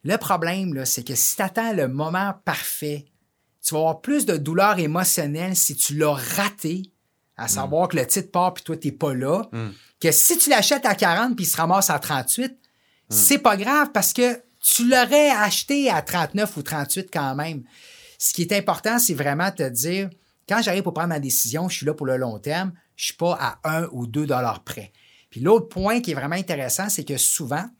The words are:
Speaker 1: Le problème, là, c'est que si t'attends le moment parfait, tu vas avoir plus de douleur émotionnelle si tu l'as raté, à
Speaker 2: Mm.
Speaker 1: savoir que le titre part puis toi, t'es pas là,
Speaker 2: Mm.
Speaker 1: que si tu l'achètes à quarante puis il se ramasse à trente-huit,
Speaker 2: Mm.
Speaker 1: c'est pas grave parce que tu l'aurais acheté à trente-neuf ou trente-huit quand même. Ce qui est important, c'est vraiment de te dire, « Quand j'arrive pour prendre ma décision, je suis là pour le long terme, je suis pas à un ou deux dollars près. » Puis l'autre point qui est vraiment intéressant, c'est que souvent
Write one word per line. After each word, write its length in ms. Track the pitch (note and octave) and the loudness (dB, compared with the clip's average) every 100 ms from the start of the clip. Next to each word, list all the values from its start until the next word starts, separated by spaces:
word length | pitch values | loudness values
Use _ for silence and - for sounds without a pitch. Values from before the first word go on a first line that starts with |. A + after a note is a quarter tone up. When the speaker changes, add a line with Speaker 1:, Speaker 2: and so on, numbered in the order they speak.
Speaker 1:
Le 120 | C#3+ G#3+ | -2 -4
problème, 560 | - F3+ E3 F#3+ F#3 | 0 -2 0 -2 -4
là, 120 | C3+ | -4
c'est 180 | C3 - | -4 -4
que 120 | A#2+ | -4
si 200 | B2 - | 0 0
t'attends 380 | - F#3+ G#3 A3+ | 0 -2 0 0
le 140 | G3 C3 | 0 0
moment 440 | C3+ D#3 F3+ G3 F#3+ | -2 -2 -2 -2 -4
parfait, 600 | - D3 - - D3+ D3 - _ _ _ _ _ | -4 -4 -6 -6 -6 -8 -12 _ _ _ _ _
tu 120 | - | -4
vas 60 | D#3 | 0
avoir 220 | D#3+ D3+ | 0 0
plus 240 | - D4 | -2 0
de 120 | - E3 | 0 -2
douleur 420 | C#3+ E3+ G3+ F#3+ | 0 2 4 4
émotionnelle 760 | D#3 E3 F#3 - D3 D3+ F3+ | 0 2 2 0 -2 -4 -2
si 200 | F3+ - | 0 0
tu 200 | C#3+ - D3 | 0 -2 2
l'as 160 | D3+ | 0
raté, 720 | C#3 B2 - G3+ - D#3+ F3+ F#3 _ _ _ _ | 0 -2 -2 -2 -2 -6 -6 -8 _ _ _ _
à 100 | - | -10
Speaker 2:
Mm. 40 | A#2 | -4
Speaker 1:
savoir 380 | - C3+ D3+ F3+ | -2 0 0 2
que 80 | E3 | 0
le 100 | B2 | 0
titre 240 | G3 F#3+ | -2 0
part 220 | F3 F3+ | 0 0
puis 100 | F3+ | 0
toi, 140 | - D#3+ | -8 -6
t'es 160 | D3 | -6
pas 200 | C3 D3+ | -2 -2
là, 360 | B2+ C3 F#3 A3 | -2 0 -2 -2
Speaker 2:
Mm. 160 | A#2 A2 G2 _ _ | -8 -8 -12 _ _
Speaker 1:
que 120 | E3 | 2
si 260 | - - F4 | 4 4 4
tu 120 | C#4+ | 6
l'achètes 360 | A#3+ - C#4 | 6 6 2
à 100 | G#3+ | 2
quarante 400 | G3+ F#3 F3 B3 | 2 2 4 0
puis 80 | A#3 | 0
il 20 | E3+ | -2
se 100 | - | 0
ramasse 320 | E3 F#3+ F#3+ | 2 2 2
à 100 | D3 | 0
trente-huit, 520 | - C#3 B2 - C4 | -2 -4 -2 -2 -4
Speaker 2:
Mm. 40 | - _ _ _ _ _ | -8 _ _ _ _ _
Speaker 1:
c'est 300 | G#3 - C#4+ | 2 4 6
pas 180 | B3+ G3 | 4 4
grave 320 | G#3+ D4 D4 | 2 2 2
parce 220 | G#3+ - | 2 0
que 280 | - B3 B3 _ _ | 2 0 0 _ _
tu 260 | - - A#3+ | 0 2 6
l'aurais 420 | B3+ A#3+ D4 D4 | 6 6 6 6
acheté 580 | A3+ G#3 - - C#4+ C4+ | 4 2 0 0 0 2
à 120 | E3 | 2
trente-neuf 540 | D3+ F3+ D#3 G3+ G#3 | 0 -2 0 -2 -2
ou 60 | D3+ | -4
trente-huit 480 | C#3+ D#3 C#3+ F#3 F#3 | -6 -6 -4 -4 -4
quand 240 | E3 C#3 | -4 -4
même. 280 | C3+ D#3+ D3+ A#2 - - - - _ | -4 -6 -8 -12 -20 -20 -20 -20 _
Ce 160 | - | -2
qui 100 | - | 0
est 100 | F3 | 0
important, 460 | G3+ G3 E3+ G#3+ A#3+ | 0 0 -2 0 2
c'est 140 | A#3+ | 0
vraiment 340 | C#3+ C#3+ C#3+ F#3+ | 0 0 0 -2
de 60 | |
te 140 | F#3+ C3 | -2 -4
dire, « 400 | A#2+ D3+ F#3+ G3 - _ _ - | -2 -2 -4 -6 -10 _ _ -2
Quand 140 | G#3 | 0
j'arrive 220 | A3 B3 | 2 0
pour 100 | F3+ | -2
prendre 160 | D3+ E3+ | -2 -2
ma 100 | D#3 | -2
décision, 480 | C3+ - A2+ D3 F3+ | -2 -2 -2 -4 -4
je 100 | - | -2
suis 80 | |
là 80 | C#3 | -4
pour 120 | D3+ | -4
le 100 | C3+ | -2
long 240 | B2+ B2+ G#2 | -2 -2 -6
terme, 320 | C#3+ D#3+ F#3+ F3 _ | -4 -4 -4 -8 _
je 100 | - | -8
suis 80 | - | -8
pas 240 | - E3+ E3+ | -2 -2 0
à 180 | B2+ - D#3 D#3+ | -2 -4 -4 -4
un 120 | E3 | -4
ou 160 | B2+ A#2 | -8 -6
deux 180 | C#3+ | -4
dollars 380 | D3 B2+ A#2+ G2+ | 0 0 0 -4
près. » 300 | - - G2 _ _ _ _ | -10 -14 -14 _ _ _ _
Puis 120 | A#2 | -4
l'autre 260 | C#3+ A3 - | 4 4 4
point 320 | F#3 G3 A#3+ | -4 0 0
qui 120 | A#3+ | -2
est 40 | |
vraiment 200 | C#3 C#3 F3+ | -4 -4 -4
intéressant, 500 | F#3 D3 B2+ - G#3 | -4 -4 -2 -2 -2
c'est 160 | F#3 | -4
que 140 | C#3 C3 | -4 0
souvent 480 | - - C#3+ D3 A3 | 0 0 -4 -4 -6